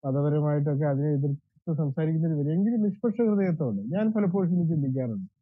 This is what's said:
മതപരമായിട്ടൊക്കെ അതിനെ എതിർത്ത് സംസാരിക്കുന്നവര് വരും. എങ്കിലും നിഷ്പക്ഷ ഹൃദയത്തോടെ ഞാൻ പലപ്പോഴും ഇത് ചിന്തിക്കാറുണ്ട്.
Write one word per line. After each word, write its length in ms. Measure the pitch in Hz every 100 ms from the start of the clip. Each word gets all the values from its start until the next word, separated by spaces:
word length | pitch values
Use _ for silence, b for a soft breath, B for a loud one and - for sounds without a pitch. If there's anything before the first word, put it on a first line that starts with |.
മതപരമായിട്ടൊക്കെ 800 | 139 135 147 151 147 147 143 139
അതിനെ 240 | 147 135 147
എതിർത്ത് 640 | 147 143 143 _ _ -
സംസാരിക്കുന്നവര് 600 | 156 147 135 156 160 165
വരും. 180 | 156 143
എങ്കിലും 300 | 165 208 240
നിഷ്പക്ഷ 380 | 208 190 240 208
ഹൃദയത്തോടെ 560 | 226 208 190 160 135 101
ഞാൻ 360 | 107 175 220
പലപ്പോഴും 500 | 214 202 190 175 180
ഇത് 60 | 165
ചിന്തിക്കാറുണ്ട്. 640 | 156 139 131 127 104 95 _